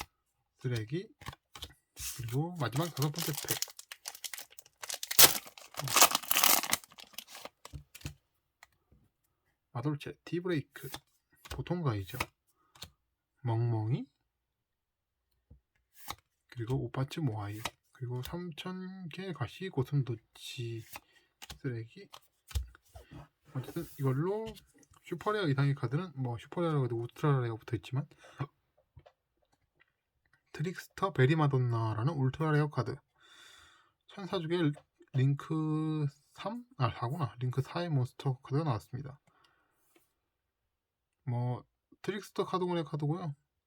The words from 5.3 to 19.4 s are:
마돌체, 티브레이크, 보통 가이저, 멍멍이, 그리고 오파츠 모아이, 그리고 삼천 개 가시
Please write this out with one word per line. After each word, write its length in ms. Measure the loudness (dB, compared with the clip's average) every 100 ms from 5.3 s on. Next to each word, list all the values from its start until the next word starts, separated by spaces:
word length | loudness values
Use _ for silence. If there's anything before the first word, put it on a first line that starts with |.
| 12 -6 -18 -18 -8 0 8 8 6 0 4 6 6 4 -2 -4 -20 -18 -18 -16 -16 -16 _ -16 -16 -16 -14 -12 -14 _ _ _ _ -20 _ _ -20 _ _ _ _ _ _ _
마돌체, 420 | -4 -2 -2 -6 -12
티브레이크, 640 | -6 -4 0 -2 -2 -10 -12 -12 _ _ _ _ -12
보통 320 | -8 -2 0
가이저, 340 | 0 0 -4 -6 -6 _ _ _ _ -18 -18 _ _ _ _ _
멍멍이, 640 | -2 2 2 2 2 -2 -2 _ _ _ _ _ _ _ _ _ _ _ _ _ _ -20 _ _ _ -18 -14 -14 _ _ _
그리고 280 | -8 -2 -2 -2
오파츠 340 | -2 -2 0
모아이, 400 | 0 0 -4 -6 -8 -10 _
그리고 300 | -10 -6 -6
삼천 880 | -4 -6 -8 -8 -8 -8 -8 -10 -10
개 240 | -8 -8
가시 340 | -4